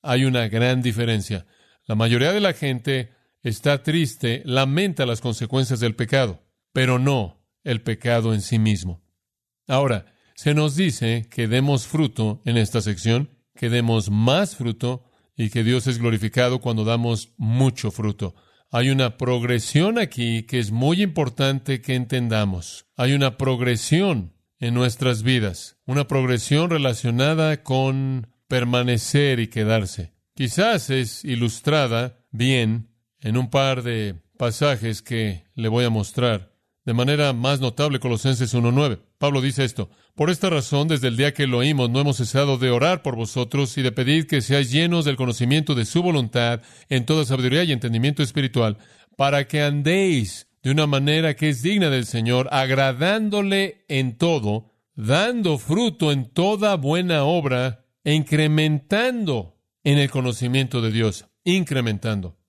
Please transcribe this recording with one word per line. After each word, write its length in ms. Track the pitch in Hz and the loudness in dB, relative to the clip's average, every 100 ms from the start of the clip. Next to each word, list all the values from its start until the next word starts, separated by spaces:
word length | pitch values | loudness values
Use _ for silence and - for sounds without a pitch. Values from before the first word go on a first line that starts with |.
Hay 240 | 151 127 135 | 0 2 2
una 220 | 127 113 | 2 0
gran 340 | 110 123 127 | 2 2 2
diferencia. 640 | 123 107 117 110 98 98 - _ _ _ - | 0 -2 0 -2 -2 -6 -8 _ _ _ -4
La 80 | |
mayoría 360 | 107 117 120 143 | 0 4 4 4
de 80 | 208 | 2
la 120 | 196 | 0
gente 600 | 147 143 123 127 135 117 _ _ _ | 0 -4 -4 -2 -4 -4 _ _ _
está 400 | 123 107 143 143 | -6 -2 0 0
triste, 600 | - 160 151 - 120 117 | 0 0 0 -2 -4 -4
lamenta 640 | - 127 135 147 202 147 127 | -2 0 2 2 0 0 -2
las 160 | 113 | -2
consecuencias 580 | 123 107 113 131 123 123 | -4 -4 -2 -2 0 0
del 140 | 117 | -2
pecado, 480 | 110 117 135 123 87 _ _ _ | -2 0 0 0 -4 _ _ _
pero 240 | 131 127 123 | -2 2 2
no 440 | 135 135 95 - _ _ | 2 0 -2 -10 _ _
el 180 | 151 117 | -4 -4
pecado 540 | 117 107 120 117 113 | -4 -4 0 0 2
en 80 | 107 | -2
sí 160 | 98 113 | 0 2
mismo. 440 | 107 101 90 85 _ _ _ _ _ _ - | 2 0 -2 -10 _ _ _ _ _ _ -2
Ahora, 460 | 131 139 107 - _ _ - | 0 2 -2 -6 _ _ -6
se 160 | 147 | 0
nos 220 | 151 151 | 2 2
dice 540 | 143 185 117 113 117 113 | 2 0 0 -2 -2 -4
que 160 | - 117 | -4 0
demos 400 | 120 139 135 - | 2 2 0 0
fruto 560 | 156 143 - 110 104 | -2 -2 0 -4 -2
en 120 | - 117 | -2 0
esta 240 | 107 117 | 2 0
sección, 500 | 104 92 113 117 147 _ _ | -2 -2 0 0 -2 _ _
que 160 | - 120 | -6 -2
demos 400 | 120 117 113 101 | 0 2 0 0
más 460 | 104 117 151 202 - | 2 2 2 0 -4
fruto 480 | 120 113 123 127 _ _ _ - | -6 -4 -6 -6 _ _ _ -6
y 120 | 110 | -4
que 140 | 120 | 0
Dios 240 | 113 127 127 | 2 2 0
es 120 | 117 | -2
glorificado 600 | 117 110 107 123 123 123 | 0 0 -2 0 0 0
cuando 240 | 120 113 | -2 -2
damos 480 | 107 117 117 110 - - | 0 0 0 -2 -6 -6
mucho 560 | 110 120 135 127 110 | -2 2 2 2 -8
fruto. 420 | - 107 98 95 - _ _ _ | -4 -4 -4 -8 -10 _ _ _
Hay 180 | 120 127 | -2 2
una 260 | 135 127 113 | 2 0 -2
progresión 800 | 127 123 120 120 - 147 185 233 | -2 -2 0 -2 2 2 2 0
aquí 460 | 190 - 120 113 | -4 -2 -2 -2
que 160 | 110 127 | -2 -2
es 140 | 107 | -2
muy 280 | 113 135 180 | 0 2 2
importante 760 | 202 156 135 117 135 135 120 131 | 0 0 -4 0 0 0 -4 -6
que 140 | - | -2
entendamos. 920 | 127 117 131 120 110 104 90 - - _ - | -4 -2 -2 0 0 0 -2 -10 -18 _ -2
Hay 160 | 127 | 0
una 240 | 139 135 113 | 2 2 0
progresión 960 | 135 123 123 117 - 156 196 135 85 _ _ _ | -2 0 0 -2 2 2 2 0 -6 _ _ _
en 160 | 117 | -2
nuestras 480 | 120 123 113 131 117 | 0 0 0 -2 0
vidas, 540 | 113 127 104 90 - _ - | 2 2 0 -6 -16 _ -4
una 220 | 135 143 | -2 0
progresión 600 | 135 127 123 - 143 170 | 0 0 -2 2 2 2
relacionada 920 | 160 135 117 120 120 139 160 156 151 | 0 0 -2 -2 0 2 2 0 -2
con 640 | - 131 135 135 135 131 113 _ _ | -2 0 0 -2 -2 -4 -8 _ _
permanecer 880 | 127 120 123 123 117 - 143 143 123 | -2 2 0 2 0 2 2 2 2
y 80 | 113 | -2
quedarse. 680 | 113 107 113 95 - 80 _ _ | -2 0 0 0 -8 -12 _ _
Quizás 560 | - 127 165 214 208 - | -6 -4 2 2 2 0
es 340 | 131 117 - | -2 -2 -6
ilustrada 920 | 156 120 117 - - 151 131 113 123 - _ | -6 -2 -2 -2 0 2 2 0 -4 -8 _
bien 560 | 110 123 127 110 113 110 _ _ _ | -2 2 4 2 -2 -6 _ _ _
en 160 | 107 117 | -4 -2
un 140 | 127 | 0
par 340 | 139 135 127 | 0 2 0
de 320 | 120 113 104 87 _ _ | -4 -4 -4 -8 _ _
pasajes 640 | 120 113 147 123 113 107 | -4 0 0 0 -4 -6
que 440 | - 117 107 90 _ | -6 -4 -2 -4 _
le 140 | - 113 | -6 -2
voy 160 | 113 | 0
a 60 | 123 | 0
mostrar 640 | 110 98 - 123 107 92 _ _ _ | 0 -2 -2 -2 -2 -6 _ _ _
de 80 | - | -4
manera 400 | 117 127 147 143 | 0 0 2 0
más 280 | 120 123 139 | 0 -2 0
notable, 380 | 131 117 147 131 | -2 -2 -2 -2
Colosenses 540 | 123 113 131 127 123 | -2 0 0 0 0
uno 180 | 123 117 | 2 2
nueve. 280 | 127 147 98 _ _ | 2 0 -2 _ _
Pablo 240 | 143 139 | -2 0
dice 240 | 131 127 | -2 -2
esto: 240 | 131 - 92 _ _ | -2 -4 -10 _ _
"Por 140 | - 151 | -2 0
esta 220 | 175 190 | 0 0
razón, 360 | 160 120 143 156 | 0 0 0 0
desde 220 | 151 127 | 0 0
el 80 | 117 | 0
día 160 | 143 | 0
que 140 | 143 139 | 0 0
lo 120 | 123 | 2
oímos, 300 | 135 147 120 | 2 2 2
no 100 | 123 | 2
hemos 200 | 143 127 | 0 0
cesado 400 | 117 131 143 131 | 0 0 2 2
de 100 | 127 | 2
orar 320 | 120 151 185 | 2 2 0
por 160 | 143 117 | -2 -4
vosotros 600 | 110 127 120 139 131 143 | -4 -4 -2 -2 -2 0
y 40 | |
de 80 | 127 | -2
pedir 360 | 113 127 156 151 | 0 2 2 2
que 160 | 147 | -2
seáis 280 | 113 139 131 | 2 0 2
llenos 360 | 143 170 170 147 | 2 2 2 0
del 100 | 131 | -2
conocimiento 580 | 127 117 120 147 151 | -4 -2 0 0 0
de 120 | 135 113 | -2 0
su 160 | 170 | 0
voluntad 580 | 175 156 117 123 117 117 - - _ | 0 0 0 0 0 -2 -8 -20 _
en 160 | 131 117 | -2 0
toda 180 | 156 | 0
sabiduría 400 | 127 131 127 143 | 0 0 2 2
y 80 | 175 | 0
entendimiento 500 | 131 117 113 135 147 | -2 0 0 0 0
espiritual, 540 | 135 147 135 120 113 101 - _ _ - | -2 -2 -2 0 0 -2 -12 _ _ -2
para 320 | 139 143 139 | 0 2 0
que 140 | 151 | 0
andéis 840 | 147 147 143 185 196 147 101 - - _ | 0 0 0 2 2 0 -2 -8 -20 _
de 100 | 131 | -2
una 140 | 147 151 | 0 2
manera 480 | 139 143 156 160 147 | 2 2 2 0 0
que 120 | 151 | -2
es 140 | 135 | 0
digna 260 | 147 208 165 | 0 2 2
del 160 | 131 | 0
Señor, 440 | 117 117 113 123 131 | -2 -2 0 0 0
agradándole 1400 | 143 135 131 135 123 165 214 214 208 196 196 196 - _ | 0 0 2 2 0 0 0 0 0 0 0 -2 -6 _
en 300 | 135 131 117 | -2 -2 0
todo, 560 | 170 156 104 107 - _ _ | 0 0 0 -4 -6 _ _
dando 600 | - 107 147 220 247 185 143 | -8 0 2 2 0 0 -2
fruto 560 | - 175 233 - 156 | 0 0 0 0 0
en 140 | 139 117 | 0 -2
toda 500 | - 185 214 208 190 | 0 0 2 0 0
buena 480 | 135 170 185 160 | 0 0 0 0
obra 600 | 139 170 143 123 131 113 _ _ | 2 0 0 0 -2 -4 _ _
e 80 | - | 0
incrementando 1500 | 156 147 151 156 156 156 151 - 202 247 247 190 123 87 _ _ _ | 0 2 2 2 2 2 0 0 0 0 -2 -2 -4 -6 _ _ _
en 120 | - 143 | 2 2
el 140 | 143 | 2
conocimiento 720 | 135 127 110 123 131 131 123 | 0 -2 -2 0 0 0 -2
de 100 | 113 | 0
Dios". 320 | 110 110 95 - _ | 2 0 -2 -12 _
Incrementando. 920 | 180 190 170 131 120 101 117 104 87 - | 0 0 0 -2 -2 -2 -4 -4 -6 -12